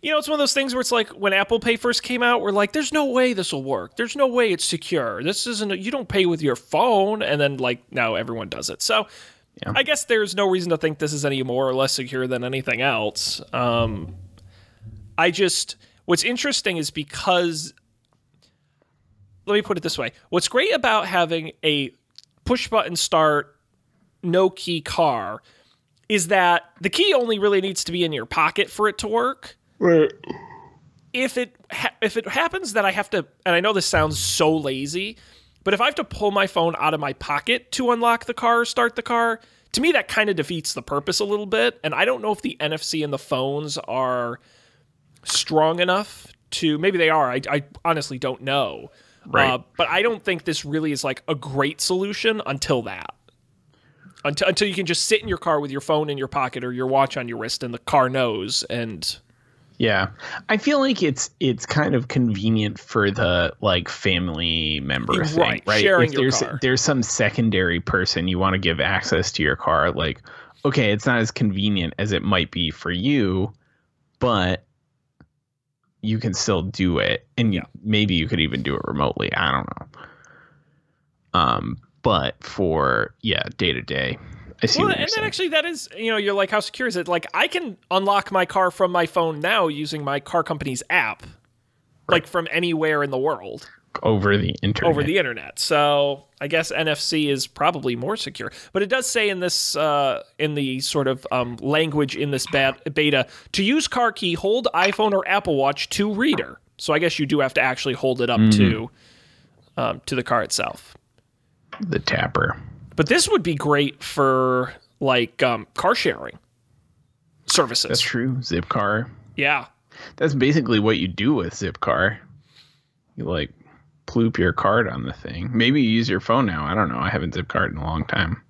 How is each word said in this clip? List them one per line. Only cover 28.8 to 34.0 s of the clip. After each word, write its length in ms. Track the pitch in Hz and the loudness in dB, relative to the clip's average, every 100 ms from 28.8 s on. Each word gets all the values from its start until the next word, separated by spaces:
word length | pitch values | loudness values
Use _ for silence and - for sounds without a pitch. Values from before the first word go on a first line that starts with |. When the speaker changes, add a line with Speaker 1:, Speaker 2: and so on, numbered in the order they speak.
| 208 | -2
Speaker 1:
it 100 | 202 | -2
to 80 | 208 | -2
work. 480 | 220 247 262 - - _ _ | -2 -2 -4 -14 -20 _ _
Speaker 2:
Right. 320 | 175 165 151 - - - - - - _ _ _ _ | 4 6 4 0 -14 -14 -14 -20 -20 _ _ _ _
Speaker 1:
If 240 | 247 254 - | -4 -2 -2
it 180 | 247 _ _ | -6 _ _
ha-, 220 | - - - | -6 -6 -2
if 160 | 220 226 | -2 -2
it 100 | - | -4
happens 460 | 269 339 381 349 | -2 -2 -2 -2
that 120 | 214 196 | 0 2
I 60 | |
have 180 | 190 202 | 0 -2
to, 140 | 196 156 _ 185 | -2 -4 _ 2
and 80 | |
I 60 | 175 | 2
know 140 | 196 | 4
this 120 | 202 170 | 2 2
sounds 320 | 170 | 2